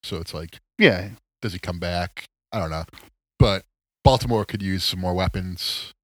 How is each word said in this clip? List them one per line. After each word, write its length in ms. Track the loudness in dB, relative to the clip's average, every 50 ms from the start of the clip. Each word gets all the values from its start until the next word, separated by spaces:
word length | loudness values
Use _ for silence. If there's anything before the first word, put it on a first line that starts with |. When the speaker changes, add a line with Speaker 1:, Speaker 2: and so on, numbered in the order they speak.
| -10
Speaker 1:
So 140 | -8 -8 -8
it's 140 | -8 -8 -10
like, 260 | -10 -12 -12 -16 -20 _ _ _ 4
Speaker 2:
Yeah. 320 | 4 4 4 4 -4 -8 -12 -18 _ _ _ _ -8
Speaker 1:
does 100 | -8 -8
he 60 | -6
come 200 | -6 -6 -6 -4
back? 460 | -4 -4 -2 -2 -4 -4 _ -16 -20 -20 _ _ _ _ -6
I 60 | -4
don't 100 | -4 -4
know. 140 | -4 -6 -8 -10 -14 -20 -20 -20 _ _ _ _ _ _
But 260 | 4 4 4 0 -4 _ _ _ _ _ _ _ _
Baltimore 420 | 6 6 6 4 2 0 0 0
could 160 | -2 -4 -4 -2
use 220 | -2 -2 0 -2
some 160 | -4 -4 -2
more 140 | -2 0 0
weapons. 800 | 2 0 0 0 -2 -6 -6 -8 -8 -6 -8 -8 -8 -10 -14 -18 _